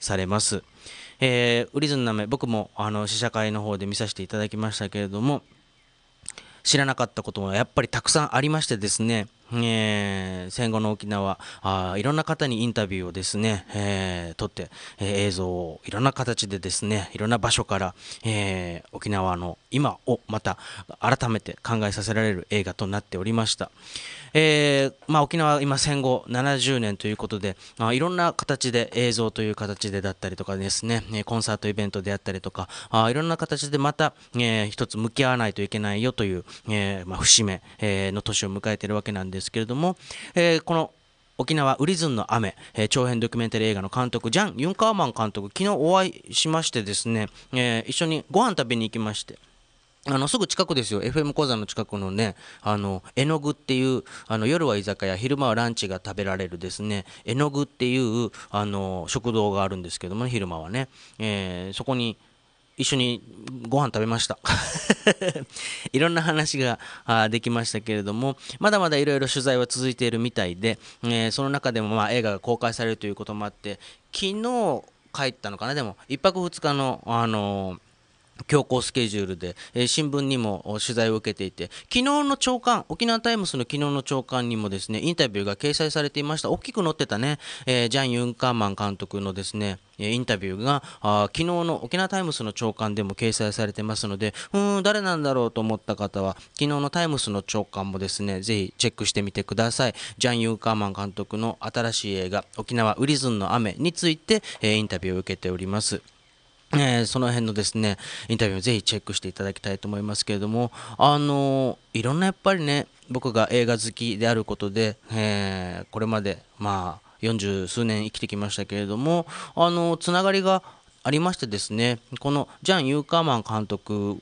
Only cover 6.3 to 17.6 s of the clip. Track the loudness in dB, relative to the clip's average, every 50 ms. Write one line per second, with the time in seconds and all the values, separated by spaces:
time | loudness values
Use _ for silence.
6.3 | -16 -16 -18 -20 -16 -4 0 2 2 4 4 2 2 0 -2 -2 -2 -6 -8 -6
7.3 | -4 -4 -2 0 2 0 0 0 0 0 0 0 0 -2 0 2 2 2 2 2
8.3 | 2 2 2 2 2 0 0 0 -2 -2 0 -2 0 0 2 2 2 0 -2 -4
9.3 | _ _ _ -6 -2 0 0 2 2 2 2 2 2 0 0 0 -2 -2 -4 -4
10.3 | -6 -6 -8 -6 -4 -2 0 0 2 2 0 0 -2 -2 -4 -2 -2 0 0 0
11.3 | -2 -4 -8 -16 -12 -6 -2 0 0 0 0 0 0 0 0 0 0 0 0 -2
12.3 | -2 -2 0 0 0 0 0 0 0 0 -2 -2 -2 -4 -4 -6 -6 -6 -4 -4
13.3 | -2 0 2 2 0 0 -4 -6 -6 -4 -2 -2 -2 -2 -2 -2 -4 -4 -6 -8
14.3 | -6 -6 -6 -6 -6 -8 -12 -12 -14 -18 -18 -14 -8 -6 -2 0 0 2 2 2
15.3 | 0 0 0 -2 -2 -2 -4 -6 -8 -12 -10 -6 -2 2 2 2 2 0 -2 -2
16.3 | -2 -2 -2 -4 -4 -6 -4 -4 -4 -2 -2 0 -2 -2 -2 -4 -6 -4 0 0
17.3 | 0 2 2 2 2 2